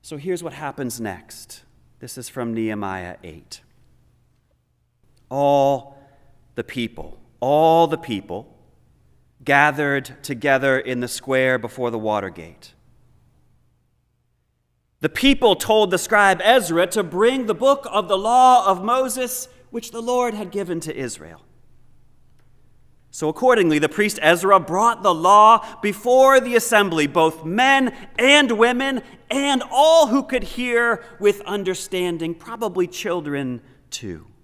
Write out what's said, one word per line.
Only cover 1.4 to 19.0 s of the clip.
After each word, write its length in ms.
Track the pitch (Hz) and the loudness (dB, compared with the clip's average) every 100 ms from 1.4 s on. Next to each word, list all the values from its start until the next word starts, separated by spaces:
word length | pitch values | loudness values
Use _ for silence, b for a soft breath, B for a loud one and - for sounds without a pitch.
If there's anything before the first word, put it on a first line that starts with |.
| - - _ _ _ _ | -20 -20 _ _ _ _
This 180 | 131 - | -18 -16
is 100 | 120 | -12
from 240 | 135 120 | -8 -6
Nehemiah 680 | 113 110 107 101 95 90 - | -4 -4 -4 -8 -8 -10 -16
eight. 380 | 87 78 _ - _ _ _ _ _ _ _ _ _ _ _ _ _ _ _ _ _ | -18 -20 _ -20 _ _ _ _ _ _ _ _ _ _ _ _ _ _ _ _ _
All 680 | 135 143 139 139 139 - b b b b b _ - | -2 2 2 2 0 -6 b b b b b _ -12
the 80 | |
people, 560 | - 127 113 - 78 - - _ | -10 -6 -8 -8 -18 -18 -20 _
all 480 | 127 147 160 165 165 | 0 2 4 4 2
the 100 | 160 | -2
people 560 | 135 101 - 90 - _ _ _ _ _ _ _ _ _ | -4 -8 -6 -12 -12 _ _ _ _ _ _ _ _ _
gathered 720 | 127 139 151 139 143 139 135 123 | 0 2 2 0 -2 -2 -6 -16
together 520 | - 123 143 135 135 131 | -12 -6 0 0 2 0
in 180 | 127 127 | -2 -6
the 80 | 123 | -6
square 540 | - 131 131 131 127 | -8 -2 0 2 0
before 320 | 113 - 120 | -4 -6 -6
the 60 | 113 | -4
water 300 | 107 107 95 | -4 -4 -4
gate. 460 | 85 82 - - _ _ _ _ _ _ _ _ _ _ _ _ _ _ _ _ _ _ _ _ _ _ _ | -12 -20 -20 -20 _ _ _ _ _ _ _ _ _ _ _ _ _ _ _ _ _ _ _ _ _ _ _
The 100 | 156 | -8
people 460 | - 269 269 233 | 0 2 4 2
told 380 | 185 - 220 202 | 2 2 2 2
the 40 | 180 | 0
scribe 440 | - 208 196 175 | 0 2 4 2
Ezra 460 | 196 254 170 165 180 | 2 2 2 0 0
to 160 | 220 | -2
bring 420 | 175 175 226 262 220 | -4 0 0 0 -4
the 80 | |
book 320 | 185 262 277 - | 0 0 0 -2
of 200 | 202 180 | -4 -2
the 100 | 196 | -2
law 480 | 214 247 254 247 196 | 2 6 6 6 4
of 160 | 180 | 0
Moses, 640 | 208 254 | 0 0